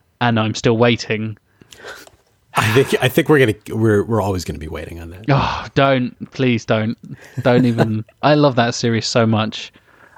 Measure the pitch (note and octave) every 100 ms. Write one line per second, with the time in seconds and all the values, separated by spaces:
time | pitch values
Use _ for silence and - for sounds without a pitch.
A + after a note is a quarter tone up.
0 | _ _ A#2+ A2 G#2+ - B2 A2+ A#2+ A#2
1 | - A2 A2 G#2 _ _ _ - - -
2 | - _ _ _ _ - A2 A#2 C3+ -
3 | B2 - D#3 D3+ A#2+ G#2 - A2 A2 G#2
4 | G2+ A2+ G2 F#2 - D2+ D2+ D#2 - E2
5 | E2 F#2 A2+ C3+ - - - - C#3 C3
6 | B2 - - - B2+ A2+ - A2+ A2 A#2+
7 | - - - - B2+ B2 B2 A2+ A2+ G#2+
8 | - _ C#3 D3+ D3 A#2+ A#2 - A#2+ A2+
9 | - B2 A2+ G#2+ G#2+ - - - _ _
10 | -